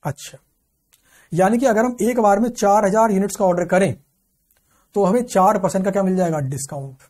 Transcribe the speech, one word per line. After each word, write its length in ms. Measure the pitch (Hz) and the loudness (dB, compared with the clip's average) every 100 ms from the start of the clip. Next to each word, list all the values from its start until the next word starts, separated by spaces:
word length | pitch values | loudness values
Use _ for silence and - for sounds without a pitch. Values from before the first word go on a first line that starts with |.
अच्छा, 360 | 151 - - - _ _ _ _ _ _ _ _ _ | -10 -12 -16 -20 _ _ _ _ _ _ _ _ _
यानी 260 | 165 185 233 | 0 2 2
कि 80 | 254 | 2
अगर 180 | 214 | 2
हम 120 | 240 240 | 0 0
एक 180 | 214 247 | -2 2
बार 180 | 214 202 | 2 2
में 80 | 233 | 0
चार 340 | 240 202 202 | 0 2 2
हजार 260 | 208 214 226 | 2 2 2
यूनिट्स 240 | 190 196 - | 0 -2 -2
का 80 | |
ऑर्डर 220 | 190 180 175 | 0 0 0
करें 260 | 185 190 - _ _ _ _ _ _ _ _ _ | 0 0 -4 _ _ _ _ _ _ _ _ _
तो 100 | 208 | -2
हमें 180 | 190 233 | 0 0
चार 340 | 240 196 185 214 | 0 2 2 2
परसेंट 240 | 185 190 | -2 -2
का 60 | 190 | -2
क्या 120 | 196 | -2
मिल 140 | 190 185 | -2 0
जाएगा? 220 | 180 156 | -2 -2
डिस्काउंट। 640 | 135 139 - 151 135 131 _ | -6 -8 -10 -12 -14 -18 _